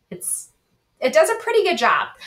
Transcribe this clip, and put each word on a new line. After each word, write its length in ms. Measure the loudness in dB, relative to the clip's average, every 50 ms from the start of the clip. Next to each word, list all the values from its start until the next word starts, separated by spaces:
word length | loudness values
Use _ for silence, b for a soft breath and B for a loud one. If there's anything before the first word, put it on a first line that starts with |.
| _ -20
it's, 400 | -18 -14 -10 -10 -10 -10 -10 -14 _ _ _ _ _ _ _ _ _ -4
it 140 | -2 2 4
does 160 | 4 4 4
a 60 | 2
pretty 280 | -4 -4 -2 0 2 2
good 140 | 2 0 0
job. 300 | 2 2 2 0 -2 -4 -8 -16 B